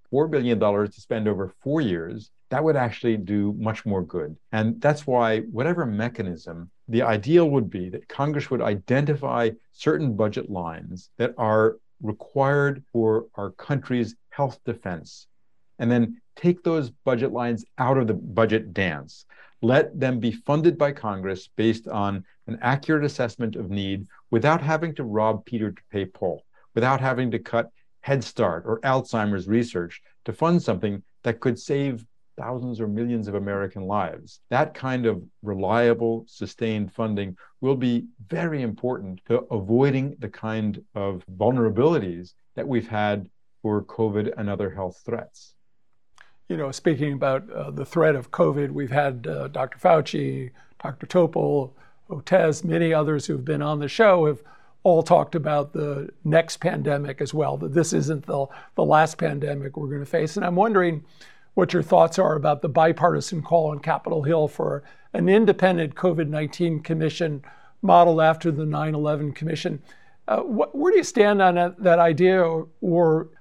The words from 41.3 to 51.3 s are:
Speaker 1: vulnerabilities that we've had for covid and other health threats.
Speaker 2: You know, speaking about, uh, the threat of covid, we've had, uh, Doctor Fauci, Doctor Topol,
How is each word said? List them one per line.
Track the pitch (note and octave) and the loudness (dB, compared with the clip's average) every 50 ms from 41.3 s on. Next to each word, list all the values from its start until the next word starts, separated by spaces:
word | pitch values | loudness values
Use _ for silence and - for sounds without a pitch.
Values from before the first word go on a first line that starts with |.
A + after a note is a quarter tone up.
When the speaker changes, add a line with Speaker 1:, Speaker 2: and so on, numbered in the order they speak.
| F#2 | -6
Speaker 1:
vulnerabilities | F#2 - A#2 C3 B2+ A#2 A2 F2+ A2+ C3 D#3+ F3 C#3+ G2+ F2+ E2+ F2 F2+ - - _ _ _ _ | 0 0 2 2 2 2 2 2 2 2 2 2 2 -2 -4 -6 -10 -12 -16 -20 _ _ _ _
that | - - D3 | -10 -6 -2
we've | C3 A2+ G#2 - | -2 -2 -2 -2
had | A2 G#2 G#2 G#2 G#2 G#2 F#2 - _ _ _ _ _ _ - | -4 -2 0 0 -2 -2 -6 -12 _ _ _ _ _ _ -4
for | A2 G#2+ G#2 | -2 -2 -2
covid | - - - - A2+ A2 G2+ G#2+ G#2+ G#2+ - - | -2 -6 -4 -2 -2 0 0 -2 -2 -2 -4 -6
and | G#2+ G2+ | -6 -6
other | G2+ F#2+ G#2 F#2+ | -4 -4 -4 -6
health | - G2 F#2+ F2+ - - - | -6 -6 -8 -8 -10 -12 -10
threats. | - A2+ - - - _ - - - _ _ _ _ _ _ _ _ _ _ _ _ _ - - - - - - - | -8 -8 -8 -8 -14 _ -20 -20 -20 _ _ _ _ _ _ _ _ _ _ _ _ _ -20 -20 -20 -20 -20 -10 -8
Speaker 2:
You | F3 D#3+ | -6 -6
know, | D3 C3+ | -4 -6
speaking | B2+ - - E3+ D#3 B2 D3 D3 C#3+ | -8 -2 0 0 0 2 -2 -4 -2
about, | C3 C#3+ C#3 C3 C3 - - | -2 0 0 0 -2 -4 -8
uh, | A2 - D3 C#3+ | -10 -10 -10 -8
the | C#3+ D3 C3+ | -8 -10 -10
threat | - - E3+ D#3 D#3 D3 | -4 0 4 4 4 4
of | C3+ A#2+ - | 2 -2 -8
covid, | - - F3 D#3 C#3+ C#3+ C#3+ C3+ | 0 0 2 2 2 0 -4 -4
we've | C#3 C#3+ C#3+ B2 | -4 -6 -6 -2
had, | B2+ D3 D3 C#3+ C3 A#2+ A2+ | 0 0 0 0 -2 -4 -8
uh, | D#3 - C#3 C#3 C#3 | -8 -8 -6 -8 -8
Doctor | C#3+ C#3 C3 C3 - - | -4 -6 -6 -6 -6 0
Fauci, | - F3+ E3+ D#3 C#3+ - - D#3 C#3 C3+ C3+ C3+ C3 B2+ - - - - - - - | 4 6 6 6 4 0 -4 -4 -4 -4 -4 -6 -8 -10 -14 -20 -20 -20 -20 -12 -10
Doctor | C#3+ C3+ - - - | -10 -10 -10 -12 0
Topol, | - F3+ E3+ D#3+ | 2 4 4 4